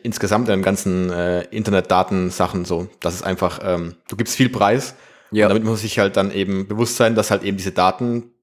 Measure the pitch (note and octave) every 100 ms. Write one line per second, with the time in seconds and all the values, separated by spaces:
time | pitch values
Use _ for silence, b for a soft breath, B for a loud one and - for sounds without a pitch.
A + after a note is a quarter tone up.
0 | B2 G#2 G2+ G#2 A#2+ F#2+ F#2+ G2+ G2 F#2
1 | F2+ F2 F2 F2 - A2 G#2 G2 - F2+
2 | F#2 F#2+ F2+ F2 F2+ F#2 F2 E2+ F2+ -
3 | F2 F2+ F2+ F#2 F#2 - G2 F2 E2+ F2
4 | - G2+ A#2 - B2+ G#2+ G2+ B2 B2+ -
5 | b b b G#2+ G#2 G#2 A2 A2 G#2+ -
6 | G2 G2 G2 G2 G2 F#2+ F#2+ G#2+ A#2 -
7 | A2+ A2+ G#2+ G2+ G2 G2 F#2 F#2 F#2 -
8 | A#2+ A#2+ A#2 _